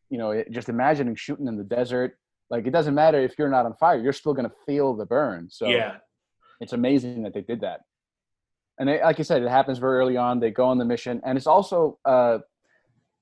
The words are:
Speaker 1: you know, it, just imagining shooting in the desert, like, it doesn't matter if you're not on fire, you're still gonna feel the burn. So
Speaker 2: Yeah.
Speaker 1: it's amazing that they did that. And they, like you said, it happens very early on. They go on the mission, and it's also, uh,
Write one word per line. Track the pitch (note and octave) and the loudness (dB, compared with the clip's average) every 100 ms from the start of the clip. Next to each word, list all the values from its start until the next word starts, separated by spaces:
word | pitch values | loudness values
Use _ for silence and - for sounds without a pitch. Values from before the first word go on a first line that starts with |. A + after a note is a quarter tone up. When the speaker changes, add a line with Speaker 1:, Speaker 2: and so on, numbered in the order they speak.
| _ | _
Speaker 1:
you | B2 | -6
know, | A2 | -4
it, | A2 - | -4 -4
just | A#2+ A#2 | -8 -6
imagining | A#2 C#3 D3 B2 | 0 2 2 -2
shooting | A2 - C#3+ C3 | -4 -10 -8 -6
in | G#2+ | -8
the | |
desert, | G2+ A#2+ A#2+ B2+ B2 - _ _ _ | -4 -4 -2 -2 -4 -8 _ _ _
like, | A#2+ A2+ | -6 -2
it | |
doesn't | E3+ D3 C#3+ | -2 0 4
matter | D#3+ D3 | 4 4
if | B2+ - | 0 -2
you're | D3 | 0
not | C3 A#2 | 0 0
on | |
fire, | - G#3 C#3+ | 2 2 2
you're | B2+ | 0
still | C3 D3+ | -2 -4
gonna | C3 A#2 - - | -2 -4 -8 -4
feel | C#3+ C3+ | 0 0
the | A2 G#2 | -2 -2
burn. | B2+ C#3 F2 E2+ | 0 0 -4 -12
So | - A#2 | -6 -2
Speaker 2:
Yeah. | A#2+ G#2+ - _ _ _ _ _ _ | 0 -2 -8 _ _ _ _ _ _
Speaker 1:
it's | A#2 | -8
amazing | A#2+ B2 C#3 B2 A#2+ | -2 2 2 0 -8
that | G#2 | -8
they | C3+ | -10
did | C3 A#2 | -8 -8
that. | G2 E2 - _ _ _ _ _ _ _ _ - | -8 -10 -16 _ _ _ _ _ _ _ _ -4
And | C3+ | -2
they, | D3+ | 2
like | E3 D#3+ | 2 2
you | |
said, | D3+ D3 | 0 0
it | A#2+ | 2
happens | C3 C3+ B2 | 2 2 -2
very | C3 C3 | 0 2
early | B2+ B2 | 2 2
on. | B2 B2 | 0 0
They | A2+ | 0
go | G#2+ B2+ | 2 2
on | B2+ | 2
the | |
mission, | A#2+ A#2 B2 A#2+ | 0 -2 -4 -6
and | C3 C3 | -4 -2
it's | D3+ | 4
also, | F#3 G3 F3 D#3 - | 4 4 0 0 0
uh, | C#3 B2+ A#2+ A2+ - _ _ _ _ _ _ _ | 2 4 4 2 -4 _ _ _ _ _ _ _